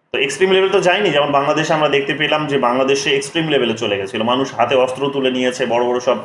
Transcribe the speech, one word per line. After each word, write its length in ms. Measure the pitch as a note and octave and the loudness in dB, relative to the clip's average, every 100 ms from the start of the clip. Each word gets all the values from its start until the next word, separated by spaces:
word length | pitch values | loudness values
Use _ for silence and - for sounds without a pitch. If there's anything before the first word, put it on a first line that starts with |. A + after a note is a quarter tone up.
| _ | _
তো 80 | - | -2
এক্সট্রিম 320 | C#3 C#3 F#3+ | -2 0 2
লেভেল 180 | F#3+ F#3+ | 4 2
তো 100 | F#3+ | 2
যায়নি, 300 | F3 F#3 G3 | 2 2 2
যেমন 220 | D3 C#3+ | 2 2
বাংলাদেশে 420 | C#3 D3 D#3 D#3 | 2 2 0 0
আমরা 160 | D#3 D3 | 0 2
দেখতে 240 | C#3 C#3 | 0 0
পেলাম 340 | C#3+ D3 D3+ C#3+ | -2 -2 -2 0
যে 100 | C#3 | 0
বাংলাদেশে 580 | A#2+ B2+ C3+ C#3 D3+ C#3 | 0 2 2 0 0 -2
এক্সট্রিম 320 | C#3 E3 D#3+ | -2 -4 0
লেভেলে 260 | C#3 A2+ | 0 0
চলে 240 | A2 A2+ G2+ | -2 -4 -4
গেছিল, 260 | G2 A2+ | -4 -4
মানুষ 300 | A2+ C3 C3+ | 0 0 -2
হাতে 220 | - B2 C3 | -2 0 2
অস্ত্র 340 | B2+ B2+ C#3+ | 0 -2 -4
তুলে 220 | C#3 C3 | -2 -2
নিয়েছে, 340 | B2+ B2+ B2 A#2+ | 0 -2 -2 -2
বড় 200 | A#2+ B2 | 0 0
বড় 140 | B2 | 0
সব, 180 | B2 A2+ | 0 -2